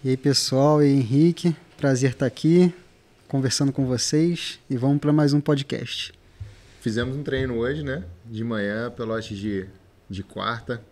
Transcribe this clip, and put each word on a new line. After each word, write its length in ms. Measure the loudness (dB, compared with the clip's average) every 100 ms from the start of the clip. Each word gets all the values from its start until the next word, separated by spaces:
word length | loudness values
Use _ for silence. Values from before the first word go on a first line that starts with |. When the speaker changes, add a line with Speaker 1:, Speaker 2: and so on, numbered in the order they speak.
Speaker 1:
E 60 | -2
aí, 60 | 0
pessoal, 640 | 2 0 2 2 4 6
e 40 | 6
aí, 60 |
Henrique, 600 | 4 4 4 4 4 -2 -2 -12 -4
prazer 380 | 0 2 0
tá 120 | 0 -4
aqui, 480 | 0 4 6 4 2 -20 _ _ _ _
conversando 460 | -2 0 0 0
com 120 | 0 -2
vocês, 720 | -2 0 0 0 -2 -8 -12 _
e 80 | -2
vamos 220 | 2 2
pra 120 | 2
mais 220 | 4 4
um 80 | 2
podcast. 720 | 2 -2 -2 -8 -8 -10 -10 -14 _ _ -20 -18 -20 -8
Speaker 2:
Fizemos 380 | -4 -2 -4 -6
um 60 |
treino 320 | -4 -4 -2 -2
hoje, 280 | -4 -4
né, 200 | -6 -8 -10 -18 -14
de 160 | -8
manhã, 480 | -6 -4 -4 -4 -8
Pelote 460 | -8 -6 -6 -6 -8
de, 300 | -4 -6 -8 -16 _ _ _
de 140 | -12
quarta 580 | -10 -8 -8 -8 -8 -12 -12